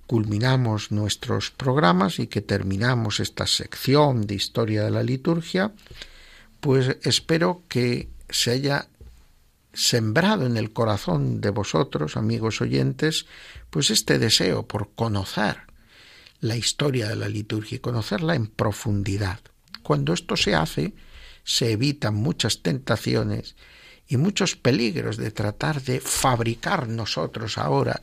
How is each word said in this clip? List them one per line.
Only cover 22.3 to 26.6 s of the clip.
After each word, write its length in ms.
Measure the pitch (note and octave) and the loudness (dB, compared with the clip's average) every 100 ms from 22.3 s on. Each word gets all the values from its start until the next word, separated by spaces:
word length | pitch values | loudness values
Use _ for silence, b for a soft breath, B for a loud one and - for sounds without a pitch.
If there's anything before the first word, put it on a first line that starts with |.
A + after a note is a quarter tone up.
| - A2+ - | 0 -2 -2
tentaciones 920 | - C#3 - A2+ - B2 A2 G#2+ - - B B B B - | -2 -2 0 -2 0 0 0 -2 -6 -14 B B B B -2
y 100 | B2 | 2
muchos 400 | E3+ G3+ F#3+ - | 2 2 0 0
peligros 600 | - C#3+ A3+ D#3+ A2+ A2 | 2 2 2 0 -4 -4
de 140 | A#2+ | -6
tratar 520 | - G#2 G#2+ C#3+ D3+ | -4 -4 -2 -2 -2
de 180 | C3 B2+ | -2 -4
fabricar 880 | - - C#3 A#2+ A2+ A2+ | -2 0 2 2 0 -2